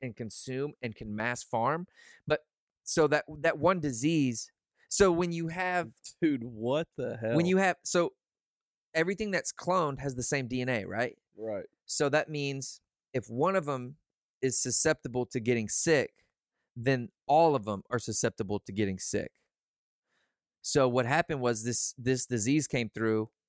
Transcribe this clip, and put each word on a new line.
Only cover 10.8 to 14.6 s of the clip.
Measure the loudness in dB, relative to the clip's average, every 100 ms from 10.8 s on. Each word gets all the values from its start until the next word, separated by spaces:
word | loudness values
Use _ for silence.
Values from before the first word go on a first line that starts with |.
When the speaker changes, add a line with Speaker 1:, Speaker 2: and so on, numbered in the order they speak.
| -2
Speaker 1:
right? | -2 -4 -4 _ -12
Speaker 2:
Right. | -6 -6 -8 _ -8
Speaker 1:
So | 0 2
that | 2 0
means | -4 -4 -4 -8 -12 _ _ _
if | -6 -4
one | 0 2 2
of | 0
'em | -6 -8 -14 _ _ _ _
is | -2
susceptible | 0